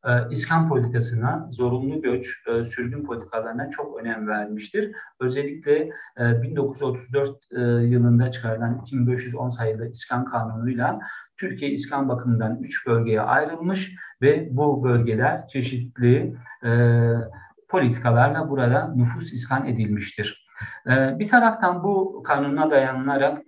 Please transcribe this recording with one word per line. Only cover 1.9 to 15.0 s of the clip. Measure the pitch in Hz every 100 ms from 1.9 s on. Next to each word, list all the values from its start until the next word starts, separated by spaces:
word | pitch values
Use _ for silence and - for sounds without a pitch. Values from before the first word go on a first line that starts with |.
| 151
göç, | 135 127 - - -
e, | 117
sürgün | 117 - 120 - -
politikalarına | 117 - 113 113 117 147
çok | - - 113
önem | 117 110 107
vermiştir. | 107 104 107 - 208 214 - - _
Özellikle, | 127 135 143 160 143 156 156 - - -
e, | 117 117
bin | - 139
dokuz | 139 -
yüz |
otuz | 135 123 -
dört, | 139 139 - _
e, | 127
yılında | 120 120 120 123 120 120 117
çıkarılan | - 113 113 117 123
iki | - 135
bin | 120
beş | 123
yüz | 120 120
on | 123
sayılı | 117 113 110 117
iskan | - - 123 127
kanunuyla | 120 113 113 120 120 131 - - - - -
Türkiye | 185 - 139
iskan | - - 139 131
bakımından | 120 123 113 110 120
üç | - - 127
bölgeye | 117 113 107
ayrılmış | - 139 151 165 170 190 - - - -
ve | 131 151 165
bu | 127 147 127
bölgeler | 123 120